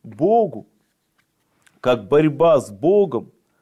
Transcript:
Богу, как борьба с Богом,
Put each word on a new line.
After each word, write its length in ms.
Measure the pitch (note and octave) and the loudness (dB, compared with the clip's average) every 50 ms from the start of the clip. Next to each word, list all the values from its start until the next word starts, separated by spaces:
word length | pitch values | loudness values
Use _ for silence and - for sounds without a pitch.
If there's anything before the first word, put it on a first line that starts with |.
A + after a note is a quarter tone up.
| - | -20
Богу, 640 | A#2 G#2 G#2 D3 G3 A3 A#3 A3 E3 A#2+ G#2+ F2 _ _ _ _ _ _ _ _ _ _ _ _ _ _ _ _ _ _ _ _ _ _ _ | -20 -6 -4 0 0 2 0 0 -2 -6 -12 -18 _ _ _ _ _ _ _ _ _ _ _ _ _ _ _ _ _ _ _ _ _ _ _
как 280 | - B2 B2+ A#2 G2+ F#2 | -2 -2 -2 -2 -2 0
борьба 520 | C#3 D3 D#3+ D#3 C#3 C3+ E3 E3+ D#3 C3 | 0 2 2 2 0 2 2 2 4 2
с 100 | - - | 0 -4
Богом, 600 | G2+ F#2+ A#2+ E3+ G3+ G#3 G3+ D#3+ B2 A2 - - _ _ _ _ _ _ | -10 -4 -2 0 2 2 0 0 -2 -8 -10 -10 _ _ _ _ _ _